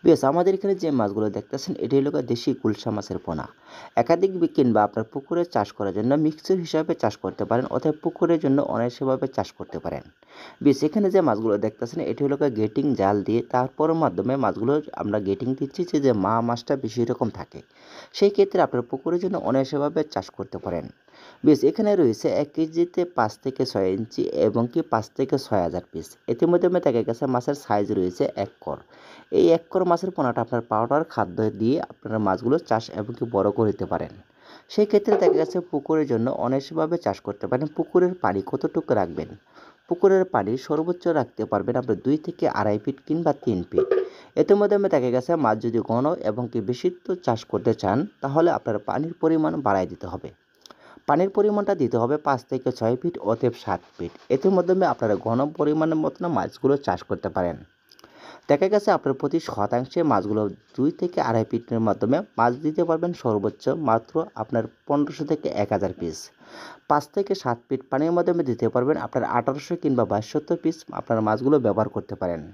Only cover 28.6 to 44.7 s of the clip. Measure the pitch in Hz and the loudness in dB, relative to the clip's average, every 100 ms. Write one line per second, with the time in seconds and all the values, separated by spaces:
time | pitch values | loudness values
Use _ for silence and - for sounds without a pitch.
28.6 | - 71 - - - - - - 170 165 | -10 -10 -12 -20 -20 -20 -2 4 6 4
29.6 | - 190 180 170 185 180 135 113 113 120 | 2 -2 2 0 0 -2 0 0 -2 -2
30.6 | 117 107 117 143 160 - 95 90 110 98 | -2 -2 2 0 0 -2 -4 0 -2 0
31.6 | 110 156 - - 110 110 104 95 117 151 | 0 0 -4 -12 -6 -2 0 0 0 -2
32.6 | - 113 113 - 107 117 120 101 101 101 | 0 -2 -2 -10 -8 -6 -2 2 2 2
33.6 | 110 95 92 85 78 - - _ - - | 0 0 -4 -4 -6 -12 -20 _ -20 -20
34.6 | _ - 214 208 208 202 170 151 156 185 | _ 0 2 2 2 4 4 4 0 -2
35.6 | 175 147 - 160 143 117 120 - 120 135 | -4 -6 0 0 2 0 0 -2 -2 -2
36.6 | 135 160 160 170 117 98 - 101 98 127 | -2 -4 -2 0 -2 -4 -6 -8 -2 -2
37.6 | 151 151 160 175 180 180 101 95 95 135 | -2 -4 0 2 2 0 -2 -2 -4 -4
38.6 | 160 160 - 107 87 78 80 101 _ - | -2 -4 0 0 0 -4 -10 -12 _ -20
39.6 | - _ _ 175 196 190 185 127 98 131 | -20 _ _ 2 4 4 2 0 0 -4
40.6 | - 151 165 175 175 156 117 - 110 104 | -2 -2 -2 -2 0 0 0 -4 -2 -2
41.6 | 98 123 127 101 123 151 - - 165 - | 0 -2 -2 -2 0 -2 -4 -2 -2 0
42.6 | 104 107 123 135 - 156 165 143 - 95 | 0 0 -4 -8 -4 -2 0 0 -2 -2
43.6 | 87 - - - - - - - 151 202 | 0 0 2 0 -2 -12 -8 -2 4 4
44.6 | 208 | 4